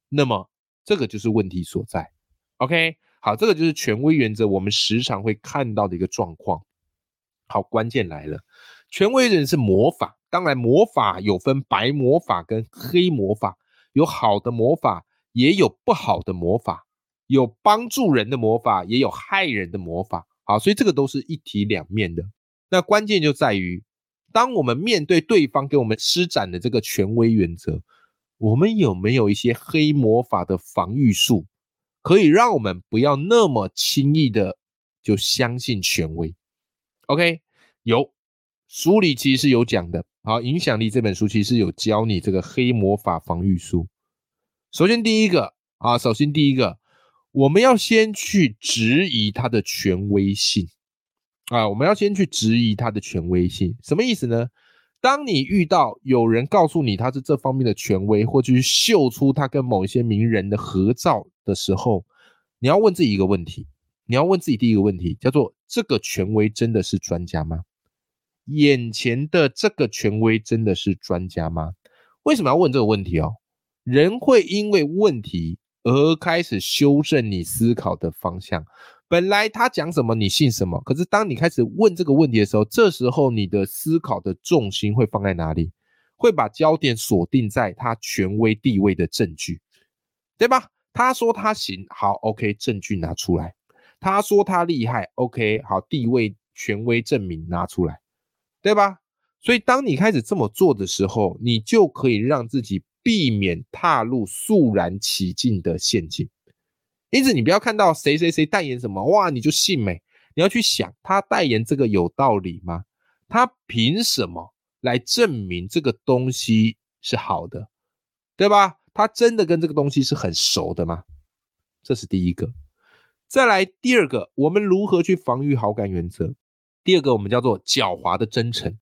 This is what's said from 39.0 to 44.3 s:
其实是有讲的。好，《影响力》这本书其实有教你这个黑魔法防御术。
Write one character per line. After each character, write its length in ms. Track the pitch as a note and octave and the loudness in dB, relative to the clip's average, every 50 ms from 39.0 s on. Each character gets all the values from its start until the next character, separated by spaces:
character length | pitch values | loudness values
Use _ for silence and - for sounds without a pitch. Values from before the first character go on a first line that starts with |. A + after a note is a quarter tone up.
| F#3+ D#3+ C3+ | 4 2 0
其 200 | A#2 - C#3 C3 | 2 2 2 2
实 60 | B2+ | 2
是 80 | D3+ C#3+ | 4 4
有 160 | B2+ A#2 A#2+ | 4 4 2
讲 240 | A#2 A#2+ G2 F2 E2+ | 0 -2 -2 -2 -4
的。 160 | E2+ E2+ F2 - _ _ | -6 -8 -8 -10 _ _
好， 200 | - G#2+ A2 A#2+ | -6 -4 -4 -2
《影 180 | A#2 B2 D3 F3 | -2 -2 -2 -2
响 200 | E3+ D3+ A#2 G#2+ | 0 -2 0 0
力》 120 | A2+ A2 | -2 -2
这 100 | G2 B2+ | 0 0
本 140 | A2 G#2 F#2 | 0 0 0
书 120 | - A2 | -2 -2
其 140 | G2+ - A2 | 0 0 0
实 160 | G2+ G#2+ B2 | 0 2 2
有 140 | A#2 G2+ E2+ | 0 0 0
教 340 | E2 - - A2 G#2 G#2+ A2+ | -4 -4 -2 0 0 0 0
你 140 | A2 G#2 F2 | 0 -2 -2
这 120 | - G#2+ | -2 -2
个 80 | F#2+ F#2+ | -2 -2
黑 320 | - - - - B2+ B2 | -4 -4 -4 -2 0 0
魔 240 | B2 A2+ G2 F#2+ G2+ | 0 2 2 0 0
法 220 | G#2+ - F#2+ F2 | 0 -2 -4 -6
防 260 | E2 - - E2+ E2+ F2+ | -4 -6 -6 -6 -2 0
御 140 | G2 F#2 | 0 -2
术。 300 | E2+ - - - F2 E2 - _ _ _ _ _ _ _ _ | -2 -2 -4 -4 -4 -4 -6 _ _ _ _ _ _ _ _